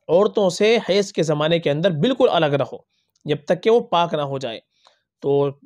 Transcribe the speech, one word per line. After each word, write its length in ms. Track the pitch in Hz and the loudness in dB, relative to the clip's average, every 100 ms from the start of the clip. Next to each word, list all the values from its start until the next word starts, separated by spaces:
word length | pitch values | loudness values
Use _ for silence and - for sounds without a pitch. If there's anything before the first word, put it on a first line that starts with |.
| - | 0
औरतों 400 | 170 208 214 185 | 2 2 2 0
से 240 | 175 208 233 | 2 2 2
हैज़ 320 | - 196 196 | 0 0 0
के 100 | - | -2
ज़माने 340 | 156 147 156 165 | -2 0 0 0
के 120 | 156 | 0
अंदर 220 | 143 190 147 | 0 0 0
बिल्कुल 300 | 233 262 247 | 0 2 2
अलग 240 | 170 151 139 | 2 0 0
रहो 280 | 123 - - _ _ _ 143 | -4 -8 -20 _ _ _ -6
जब 180 | 143 - | -6 -2
तक 120 | 175 | -2
कि 100 | 220 | 2
वो 100 | 233 | 2
पाक 320 | 226 170 170 | 2 0 0
ना 80 | 151 | -2
हो 140 | 143 135 | -4 -6
जाए। 220 | 127 107 - _ _ _ _ _ | -8 -10 -16 _ _ _ _ _
तो 380 | 139 143 143 139 | -2 0 0 -4